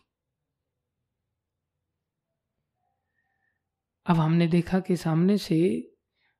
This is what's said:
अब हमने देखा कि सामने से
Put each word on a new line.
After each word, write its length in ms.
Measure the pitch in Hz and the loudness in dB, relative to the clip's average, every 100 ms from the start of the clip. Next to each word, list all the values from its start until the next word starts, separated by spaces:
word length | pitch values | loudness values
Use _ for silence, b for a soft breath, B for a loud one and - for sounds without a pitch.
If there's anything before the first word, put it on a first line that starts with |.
| _ _ _ _ _ _ _ _ _ _ _ _ _ _ _ _ _ _ _ _ _ _ _ _ _ _ _ _ _ _ _ _ _ _ _ _ _ _ _ _ - | _ _ _ _ _ _ _ _ _ _ _ _ _ _ _ _ _ _ _ _ _ _ _ _ _ _ _ _ _ _ _ _ _ _ _ _ _ _ _ _ -2
अब 100 | 165 | 0
हमने 300 | 156 170 170 | 2 2 2
देखा 340 | 175 165 190 | 0 0 -4
कि 160 | 180 170 | -2 -4
सामने 420 | 165 160 185 208 | -2 0 2 0
से 200 | - 160 185 240 - _ _ _ _ | 0 0 0 -2 -10 _ _ _ _